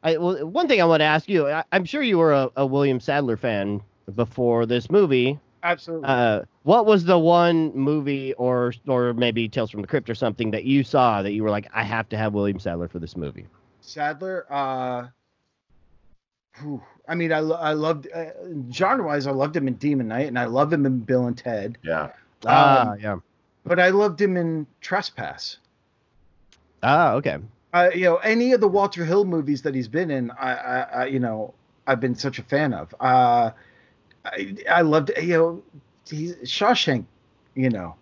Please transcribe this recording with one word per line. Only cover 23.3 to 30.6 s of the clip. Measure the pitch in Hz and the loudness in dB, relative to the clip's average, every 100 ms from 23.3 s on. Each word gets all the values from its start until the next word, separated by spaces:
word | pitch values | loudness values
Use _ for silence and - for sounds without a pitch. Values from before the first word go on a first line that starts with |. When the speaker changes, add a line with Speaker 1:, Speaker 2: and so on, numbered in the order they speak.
| _ _ _ | _ _ _
Speaker 2:
but | - 175 | -4 2
I | 180 | 4
loved | 196 208 156 | 4 0 0
him | 202 185 | 0 0
in | 165 160 147 _ | -2 -4 -8 _
Trespass. | - 185 - - 92 69 - - _ _ _ _ _ _ _ _ _ _ _ _ | -6 -6 -6 -10 -12 -10 -16 -16 _ _ _ _ _ _ _ _ _ _ _ _
Speaker 1:
Ah, | 117 147 165 | 2 4 2
okay. | 117 143 73 107 _ _ | 0 -2 -6 -10 _ _
Speaker 2:
Uh, | 175 180 | 2 2
you | 175 | 4
know, | 185 170 | 6 6
any | 220 226 247 | 6 2 4
of | 254 | 4
the | 202 | 4
Walter | 190 196 190 | 4 0 -2
Hill | 165 190 | 0 2
movies | 202 170 143 147 | 2 0 0 -2
that | 156 | -2
he's | 135 113 | -4 -4
been | 139 175 | -4 -2
in, | 139 120 | -4 -4
I, | - 131 | -6 -6
I, | 123 | -4